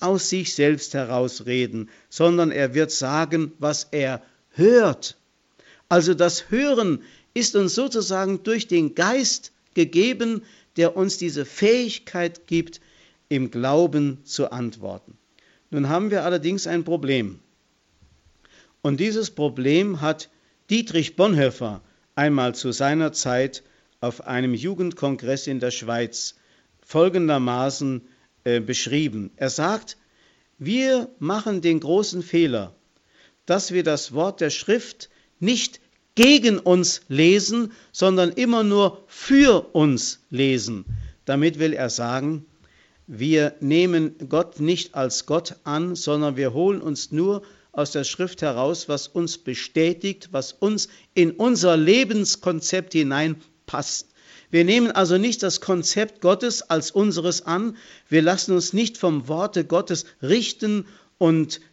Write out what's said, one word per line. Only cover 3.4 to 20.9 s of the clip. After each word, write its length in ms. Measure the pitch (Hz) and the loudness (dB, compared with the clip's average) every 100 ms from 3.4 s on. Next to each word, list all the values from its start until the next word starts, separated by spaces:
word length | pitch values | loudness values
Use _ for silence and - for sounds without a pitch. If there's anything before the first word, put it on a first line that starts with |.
| 151 - | -4 -4
was 260 | 147 147 - | -4 -4 -6
er 280 | 151 135 123 - _ _ | -4 -4 -6 -12 _ _
hört.“ 640 | - 196 247 202 127 - - _ _ _ _ _ _ - | 4 6 8 6 0 -8 -16 _ _ _ _ _ _ 0
Also 240 | 175 165 | 2 4
das 380 | 160 170 - - | 2 2 0 -4
Hören 520 | 226 285 247 202 135 - _ _ | -2 0 0 0 -2 -6 _ _
ist 220 | 240 233 | -4 0
uns 220 | 202 190 226 | 0 0 0
sozusagen 640 | 269 233 185 190 190 190 | -2 -2 -4 -2 -2 -4
durch 240 | 220 226 220 | -2 -4 0
den 300 | 175 151 151 | 0 0 0
Geist 560 | 185 254 247 - - _ _ | 0 0 -2 -4 -8 _ _
gegeben, 680 | - 165 165 233 254 233 220 - _ _ - | -2 2 2 2 0 -4 -4 -8 _ _ 0
der 200 | 170 180 | 0 0
uns 220 | 190 - | -2 -2
diese 260 | 175 147 | -6 -6
Fähigkeit 1040 | 135 - 202 247 233 - - 180 170 170 - | -8 0 2 2 0 -8 -8 -4 -4 -6 -4
gibt, 320 | 165 165 - _ _ _ _ - | -4 -4 -10 _ _ _ _ -6
im 240 | 139 127 | -4 -2
Glauben 680 | 117 127 151 175 147 143 135 | -2 0 2 2 2 -2 -4
zu 260 | - - 135 | -8 -6 -6
antworten. 640 | 123 120 110 98 92 - _ _ _ _ _ _ | -4 -8 -8 -12 -14 -18 _ _ _ _ _ _
Nun 180 | 147 139 | -4 -2
haben 220 | 170 208 | 0 0
wir 140 | 196 | -2
allerdings 420 | 165 175 156 196 165 | -2 -2 -2 -4 -4
ein 160 | 170 | -4
Problem. 560 | 165 165 139 131 104 - _ _ _ _ _ _ _ _ _ _ _ _ _ _ | -2 -4 0 -2 -2 -10 _ _ _ _ _ _ _ _ _ _ _ _ _ _
Und 180 | 147 139 | -2 0
dieses 300 | 208 220 214 | 0 -2 -4
Problem 720 | - 147 127 131 160 202 170 | -4 -4 -2 0 2 0 -2
hat 280 | 151 156 - _ _ _ - | -4 -4 -10 _ _ _ -2
Dietrich 460 | 220 226 | -2 0